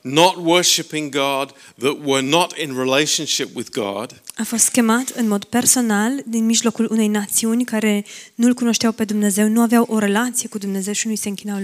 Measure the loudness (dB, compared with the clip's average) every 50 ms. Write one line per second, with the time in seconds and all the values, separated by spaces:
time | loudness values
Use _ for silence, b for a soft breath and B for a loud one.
0 | b 0 4 6 6 6 4 2 0 2 4 4 4 2 0 0 -2 -6 -6 -6
1 | -6 -4 -2 -2 0 0 0 -2 -4 -6 -10 B B B B -2 -2 -2 -2 -2
2 | -2 0 0 0 2 2 2 2 2 0 -4 -8 -6 -6 -4 -2 0 2 2 2
3 | 2 0 0 -4 -2 -4 -4 -4 -4 -6 -6 -10 -10 -8 -6 -4 -4 -4 -4 -6
4 | -8 -10 -12 -18 _ -16 -10 -8 -8 -4 -2 0 0 0 2 2 2 4 2 2
5 | 0 -4 -6 -4 -2 0 -2 -2 -4 -2 -2 0 2 2 2 2 2 0 2 0
6 | 0 0 -2 -4 -6 -4 -2 0 2 2 2 2 0 0 0 0 -2 0 2 2
7 | 2 2 0 0 -2 -2 -4 -2 0 0 0 0 -2 -2 -2 0 2 2 2 0
8 | -2 B B B B B B 2 2 2 2 2 0 0 0 2 0 0 0 0
9 | -4 -2 0 0 0 0 2 2 2 2 4 4 4 6 6 4 4 4 0 0
10 | 0 2 2 0 0 0 -4 -6 -6 -6 -8 -8 -6 -4 -4 -4 -4 -4 -4 -4
11 | -4 -4 -4 -4 -6 -8 -8 -8 -8 -8 -6 -6